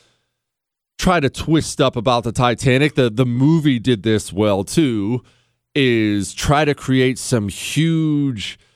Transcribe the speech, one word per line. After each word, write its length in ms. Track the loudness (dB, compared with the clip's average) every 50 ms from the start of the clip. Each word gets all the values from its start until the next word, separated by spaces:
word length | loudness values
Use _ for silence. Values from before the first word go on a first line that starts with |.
| _ _ _ _ _ _ _ _ _ _ _ _ _ _ _ _ _ _ _
try 220 | -2 0 2 2 2
to 100 | 0 -2
twist 500 | -4 -4 -2 0 0 0 0 -2 -2 0
up 160 | 0 0 0
about 280 | 0 0 0 0 0 -2
the 80 | -4
Titanic, 640 | -2 0 0 0 0 0 0 2 2 4 2 2 2
the, 140 | 0 0 0
the 160 | 2 0 -2
movie 540 | 0 0 2 2 4 4 4 2 2 0 0
did 240 | 0 0 0 0 0
this 300 | 0 0 0 -2 -4 -4
well 300 | -2 0 0 0 0 -2
too, 600 | -2 0 0 2 2 0 -2 -2 -2 -4 -6 -8 _ _ _ _ _ _ _ _ _ -2
is 600 | 0 2 2 2 2 2 0 0 -2 -4 -6 -8
try 320 | -6 -2 0 2 2 2
to 100 | 0 -2
create 420 | -4 -2 0 2 2 2 2 0
some 320 | -4 -4 -2 -2 -2 -2 -2
huge 1120 | -6 -8 -10 -6 -2 0 0 2 2 0 0 0 0 0 0 -2 -4 -6 -8 -12 -14 _ _ _ _